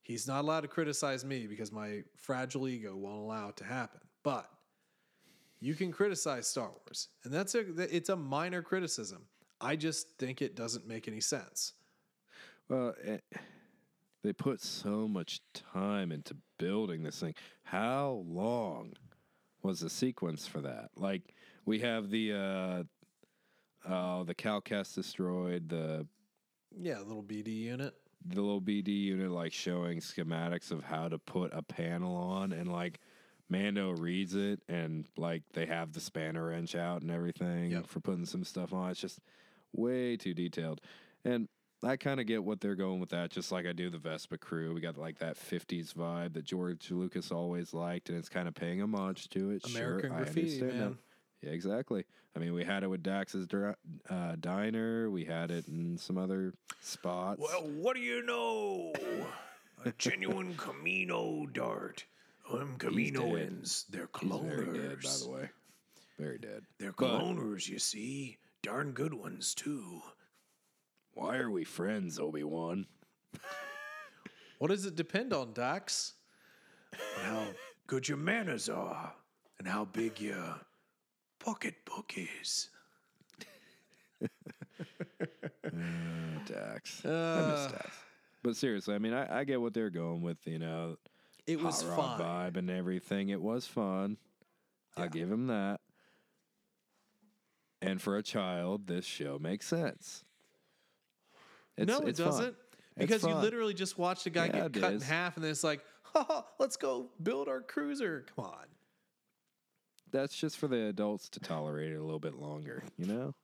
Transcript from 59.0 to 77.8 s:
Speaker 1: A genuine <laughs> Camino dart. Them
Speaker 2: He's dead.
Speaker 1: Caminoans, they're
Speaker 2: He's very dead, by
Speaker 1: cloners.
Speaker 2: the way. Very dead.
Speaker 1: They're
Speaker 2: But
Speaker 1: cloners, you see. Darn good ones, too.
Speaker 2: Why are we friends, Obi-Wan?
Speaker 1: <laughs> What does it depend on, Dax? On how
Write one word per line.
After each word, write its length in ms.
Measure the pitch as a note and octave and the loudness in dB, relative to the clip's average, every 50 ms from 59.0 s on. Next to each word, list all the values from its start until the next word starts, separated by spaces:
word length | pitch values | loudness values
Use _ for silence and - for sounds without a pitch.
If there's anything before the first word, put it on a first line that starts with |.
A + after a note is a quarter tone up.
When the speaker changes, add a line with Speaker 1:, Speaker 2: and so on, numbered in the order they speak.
| - - F3 G#3+ F#3+ - - - - - - - - - _ - - | 0 0 -2 -2 -2 -4 -6 -10 -12 -14 -16 -20 -20 -20 _ -4 -4
Speaker 1:
A 60 | B2 A2+ | -4 0
genuine 600 | - - E3+ - F#3 F#3+ F#3+ A3 F#3+ F#3 F#3 F3 | 2 2 2 2 2 2 0 0 0 0 -2 -4
<laughs> 40 | |
Camino 880 | D3+ - - - - D3+ - - F#2 F#2 F2+ F2 E2 - D#2+ - D2+ D2 | -4 -4 -6 -6 -2 0 2 2 2 2 2 0 0 0 0 0 -2 -2
dart. 600 | C#2 B1+ - - A#1 G#1 - - - - - - _ _ - - - - _ - - | -2 -2 -2 0 0 0 -2 -4 -6 -8 -10 -14 _ _ -20 -20 -20 -20 _ -6 -2
Them 200 | - B2 C#3 C#3+ | -2 0 0 -2
Speaker 2:
He's 400 | B2+ A#2+ - - - G#2+ - C#3+ | -4 -2 0 2 4 4 4 4
dead. 100 | C#3 C3+ | 2 2
Speaker 1:
Caminoans, 640 | - - E2+ E2 D#2 - - - - - - - - - | 2 4 4 2 0 -2 -4 -6 -2 -2 -2 -2 -2 -4
they're 200 | F#2+ F2 F2 - - - | -6 -6 -6 -6 -6 -2
Speaker 2:
He's 100 | - F#2+ | 0 0
very 360 | - - - - D2 D2 - | 0 2 0 0 0 0 0
dead, 320 | - D#2 D2 C#2+ C2+ C#2 C2+ | 0 0 -2 -2 -2 -4 -4
by 80 | C2+ C2+ | -2 0
Speaker 1:
cloners. 140 | C2+ C3+ - | 0 0 0
Speaker 2:
the 60 | B1+ | -2
way. 180 | C2 - - - - - _ - - _ _ _ - - - - - | -4 -4 -6 -8 -10 -16 _ -20 -20 _ _ _ -20 -20 -20 -20 -8
Very 200 | - - C#3+ B2 A2 | -4 -4 -4 -4 -6
dead. 260 | A2+ G#2+ G#2 G#2+ G2 _ _ _ | -8 -8 -10 -10 -12 _ _ _
Speaker 1:
They're 120 | - G3 | -8 -8
Speaker 2:
But 280 | - - C3 B2+ A#2 - | 0 2 4 4 4 4
Speaker 1:
cloners, 480 | - F3+ F3+ E3 C3 G#2+ G#2 F#2 - F#2+ | 2 2 0 0 0 -2 -2 -2 -2 -4
you 100 | F#2+ - | -2 0
see. 580 | - - - G#2+ G#2+ B2 C#3 C#3 C#3 B2 A2 _ _ _ _ _ | 0 0 0 -2 -6 -6 -4 -6 -6 -8 -10 _ _ _ _ _
Darn 300 | - - G2+ C3+ D3 C#3+ | -6 -2 -2 0 -2 -2
good 220 | B2+ A#2 C#3+ D#3+ D3 | -2 -2 -2 -2 -2
ones, 400 | A2+ - - F#3 - - - - | -4 -6 -8 -8 -4 -2 -2 -2
too. 460 | - - C#4+ D4 C4 - - - E2 - - - _ - _ _ _ _ _ _ _ _ _ _ _ _ _ _ _ _ _ _ | -2 -2 -4 -4 -4 -6 -8 -12 -12 -12 -14 -18 _ -20 _ _ _ _ _ _ _ _ _ _ _ _ _ _ _ _ _ _
Speaker 2:
Why 240 | A2+ - - A#2+ | -4 -2 0 2
are 120 | C3 B2+ A#2 | 2 2 2
we 120 | G2+ F2+ D#2 | 2 0 -2
friends, 560 | - - - F2 G2 G#2+ G#2 F#2+ E2+ D2+ D#2+ | -2 -4 -2 0 0 0 0 -2 -2 -2 -2
Obi-Wan? 680 | D2+ D2+ D#2 D2 D2 D2+ D#2 E2 E2 E2 F2 G2 F#2 - - _ - _ _ _ _ _ - | -2 -2 -2 -2 -2 -2 -2 -2 -2 -2 -2 -2 -4 -6 -10 _ -20 _ _ _ _ _ -18
Speaker 1:
<laughs> 60 | - - C#5+ D5 C#5+ C#5+ C#5+ C#5+ D5 D5 D5+ D5+ D#5 D5+ C#5+ - - - - - - - - - | -14 -12 -10 -8 -8 -8 -8 -10 -10 -10 -10 -10 -12 -12 -14 -18 -18 -18 -18 -18 -18 -20 -20 -4
What 100 | - C3+ D#3+ | 0 4 4
does 140 | G3 G3+ F#3+ | 4 4 2
it 100 | G3 D#3+ | -2 -2
depend 360 | E3 D#3+ - - G3 A#3+ C4+ | -2 -2 2 2 2 2 4
on, 220 | G3+ C#3+ B2+ A2+ G#2+ | 2 2 0 -2 0
Dax? 640 | A#2+ A#2+ B2+ D#3 G3 - - - - - - - - _ _ _ _ - - - - - - - - - _ - | 0 2 2 2 0 0 -2 0 0 0 -2 -6 -14 _ _ _ _ -20 -20 -20 -20 -20 -20 -20 -20 -20 _ -10
On 300 | - - - - - F#2 | -8 -8 -6 -4 -2 -2
how 240 | G2 A2 A2 G#2+ G#2 F#2+ - - - - _ | 0 0 0 0 -2 -4 -8 -12 -16 -18 _